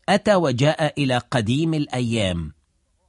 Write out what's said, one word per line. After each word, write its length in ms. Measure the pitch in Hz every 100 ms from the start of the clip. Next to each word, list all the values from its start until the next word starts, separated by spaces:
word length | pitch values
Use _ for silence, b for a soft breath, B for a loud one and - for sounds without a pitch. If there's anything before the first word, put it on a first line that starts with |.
| -
أتى 260 | 202 214 196
وجاء 640 | 156 120 143 160 151 -
إلى 140 | 135 123
قديم 560 | - 127 107 131 160
الأيام، 800 | 160 147 127 120 113 98 87 76 - _ _ _ _